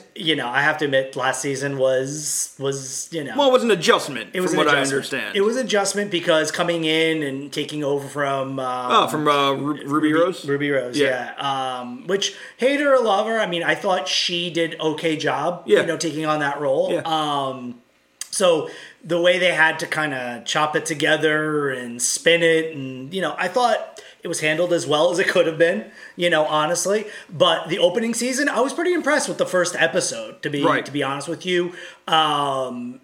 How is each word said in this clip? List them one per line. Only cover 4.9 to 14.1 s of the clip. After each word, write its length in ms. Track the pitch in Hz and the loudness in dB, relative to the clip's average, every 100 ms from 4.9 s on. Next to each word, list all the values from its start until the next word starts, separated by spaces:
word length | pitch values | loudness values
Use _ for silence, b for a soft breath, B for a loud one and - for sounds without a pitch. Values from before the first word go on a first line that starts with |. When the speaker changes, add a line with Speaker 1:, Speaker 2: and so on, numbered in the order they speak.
| 135 | -2
Speaker 2:
understand. 380 | 127 131 104 202 | -2 -6 -4 0
Speaker 1:
It 40 | |
was 140 | 208 247 | 0 0
an 100 | 214 | 0
adjustment 420 | 202 196 202 202 | 0 0 -2 -2
because 400 | 175 175 156 156 | -2 2 2 2
coming 360 | - 175 170 156 | 0 0 0 0
in 360 | 160 160 160 | 2 2 0
and 320 | 143 135 143 | -2 -6 -8
taking 300 | 147 143 151 | -6 -6 -4
over 240 | 139 143 139 | -2 -2 -4
from, 500 | 143 139 135 135 135 | -4 -2 -2 -4 -4
um, 340 | 127 127 127 | -4 -4 0
Speaker 2:
Oh, 160 | 123 - | 2 2
from, 200 | 151 151 | 0 2
uh, 240 | 143 139 | 2 2
Ru-, 220 | 135 143 147 | 0 -2 -4
Ruby 100 | 139 | -2
Speaker 1:
Ruby 280 | 151 151 | 0 2
Speaker 2:
Rose? 320 | 156 180 180 143 | 4 2 0 -4
Speaker 1:
Ruby 260 | 143 143 | -2 0
Rose, 260 | 139 123 135 | -2 0 0
Speaker 2:
Yeah. 360 | 135 127 120 - | 2 0 -4 -6
Speaker 1:
yeah. 420 | 143 135 131 127 | -4 -2 -4 -6
Um, 260 | 123 123 165 | -8 -10 -4
which, 260 | 196 - B B B | -2 -2 B B B
hate 220 | 254 285 | 0 2
her 160 | 294 262 | 4 4
or 80 | |
love 240 | 226 196 220 | 4 2 2
her, 120 | 226 | 0
I 60 | 190 | 0
mean, 160 | 170 | 0
I 140 | 151 160 | 0 0
thought 320 | 202 185 | 2 0
she 420 | - | 0